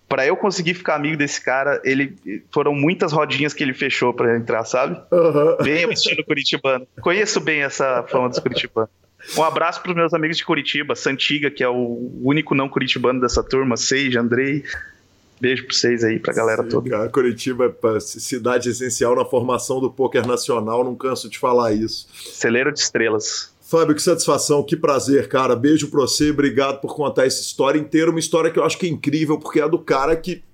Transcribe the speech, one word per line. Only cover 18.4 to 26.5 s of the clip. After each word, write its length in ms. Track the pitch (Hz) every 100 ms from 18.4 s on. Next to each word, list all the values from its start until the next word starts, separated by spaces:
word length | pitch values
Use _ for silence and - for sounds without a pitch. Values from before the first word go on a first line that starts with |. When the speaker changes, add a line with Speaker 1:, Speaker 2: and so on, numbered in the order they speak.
| 120 123 120
Speaker 2:
essencial 460 | 117 127 - 120
na 100 | 127
formação 560 | 120 127 123 117 - 131
do 80 | 131
poker 340 | - 123 127 120
nacional, 560 | 120 - 117 107 117
não 140 | 127 120
canso 340 | 131 123 113
de 80 | -
falar 340 | 127 123 117
isso. 360 | 107 110 - - - -
Speaker 1:
Celeiro 400 | - 117 120 143
de 80 | 143
estrelas. 760 | - 117 113 107 - - - _
Speaker 2:
Fábio, 340 | - 165 151
que 80 | 147
satisfação, 580 | 180 165 - 139 - 143
que 100 | - 165
prazer, 520 | 151 135 127 139 -
cara. 260 | 131 127
Beijo 320 | 117 139 156 147
pra 120 | 147
você, 320 | 127 - 151
obrigado 480 | 139 139